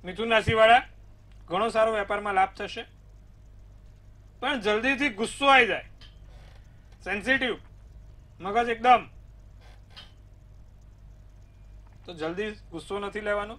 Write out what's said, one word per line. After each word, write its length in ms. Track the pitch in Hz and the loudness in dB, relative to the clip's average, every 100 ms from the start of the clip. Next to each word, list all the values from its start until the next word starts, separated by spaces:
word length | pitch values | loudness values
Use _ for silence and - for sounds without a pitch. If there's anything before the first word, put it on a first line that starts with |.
મિથુન 280 | 175 185 226 | -12 -8 0
રાશિવાળા, 520 | 226 214 220 220 240 - - - - - - - | 2 2 4 8 8 4 -18 -20 -20 -20 -20 -6
ઘણો 220 | 180 226 | -4 -2
સારો 220 | 220 220 | 2 2
વેપારમાં 420 | 214 202 202 208 | 0 -4 -4 -2
લાભ 200 | 196 190 | 0 0
થશે, 320 | - 196 - 233 - - - - - - - - - - - - - - - | -2 -12 -12 -16 -20 -20 -20 -20 -20 -20 -20 -20 -20 -20 -20 -20 -20 -20 -8
પણ 200 | 254 285 | -4 -2
જલ્દીથી 500 | 202 208 247 269 285 | 0 0 0 0 -2
ગુસ્સો 360 | 196 226 - 277 | -2 -8 0 6
આવી 220 | 269 226 | 6 6
જાય, 180 | 147 - - - - - - - - - - - - | -2 -8 -20 -20 -20 -20 -20 -20 -20 -20 -20 -20 -16
Sensitive, 520 | 180 202 202 269 254 190 - - - - - - - - | -8 -6 0 0 0 -6 -12 -20 -20 -20 -20 -20 -20 -12
મગજ 300 | 180 214 240 | -4 -2 -2
એકદમ, 400 | 226 240 233 175 - - - - - - - - - - - - - - - - - - - - - - - - - - - - - - | 0 4 4 2 -20 -20 -20 -20 -20 -20 -20 -20 -20 -20 -20 -20 -20 -20 -20 -20 -20 -20 -20 -20 -20 -20 -20 -20 -20 -20 -20 -20 -20 -20
તો 80 | |
જલ્દી 380 | 175 160 175 214 | -10 -8 -6 -8
ગુસ્સો 480 | 214 - 165 151 202 | -10 -16 -16 -10 -8
નથી 220 | 202 208 | -8 -8
લેવાનો. 360 | 208 208 214 | -4 -4 -6